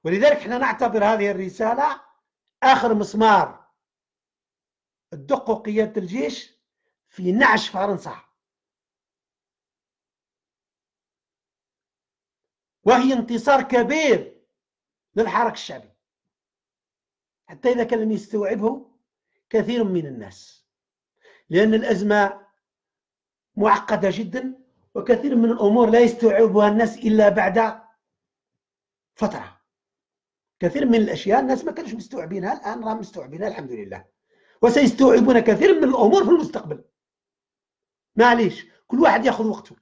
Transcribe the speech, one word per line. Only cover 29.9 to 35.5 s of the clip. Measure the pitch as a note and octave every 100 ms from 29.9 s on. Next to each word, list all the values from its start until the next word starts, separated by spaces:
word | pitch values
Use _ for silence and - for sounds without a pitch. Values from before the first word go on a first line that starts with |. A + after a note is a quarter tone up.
| _ _ _ _ _ _ _
كثير | F3 C#4+ C4+
من |
الأشياء | A#3 G#3 D#3+ G3 A#3+
الناس | C4 C4
ما | D#4+
كانوش | D4 A3
مستوعبينها، | A3+ - A3 E3 G3 F#3+
الآن | B3 - A#3
راهم | A3 A3+
مستوعبينها | F#3+ F3+ C3+ D#3 G#3
الحمد | - C3+
لله، | A#2 G2 F#2+ _ _ _ _ _ _
وسيستوعبون | A#3+ A#3+ C4 - C4 B3 A#3 A#3
كثير | -